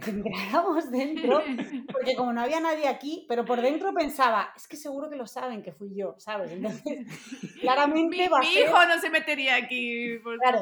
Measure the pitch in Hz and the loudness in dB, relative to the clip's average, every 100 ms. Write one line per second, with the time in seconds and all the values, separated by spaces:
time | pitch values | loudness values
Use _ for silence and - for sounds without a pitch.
0 | 220 202 214 - - 294 370 311 277 254 | -6 -4 -4 -6 -2 0 2 0 -2 -2
1 | 277 320 240 294 302 240 - 262 - 269 | -2 -2 2 2 2 -4 -6 -4 -2 -2
2 | 254 254 247 233 247 320 330 311 285 - | -2 0 -2 -2 -2 0 0 0 0 -2
3 | 285 339 - 240 226 240 247 311 392 381 | -6 -10 -4 -2 0 2 2 2 0 0
4 | 285 - 247 214 185 - - 294 294 277 | -2 2 4 4 -2 -8 -18 -14 -10 -8
5 | 302 285 220 254 254 214 180 156 202 196 | -8 -8 -10 -8 -8 -8 -12 -14 -12 -8
6 | 185 - 214 208 170 175 220 160 294 277 | -8 -8 -8 -6 -6 -6 -6 -6 -8 -8
7 | 226 156 - 262 - - 254 269 285 311 | -10 -14 -14 -14 -14 -2 2 4 4 4
8 | 330 359 359 285 320 381 302 349 349 330 | 2 2 4 4 4 4 6 8 6 4
9 | 381 320 302 294 269 247 - 247 240 233 | 2 0 0 0 2 2 0 -4 -2 -4
10 | 240 233 233 233 254 226 | -4 -6 -8 2 2 2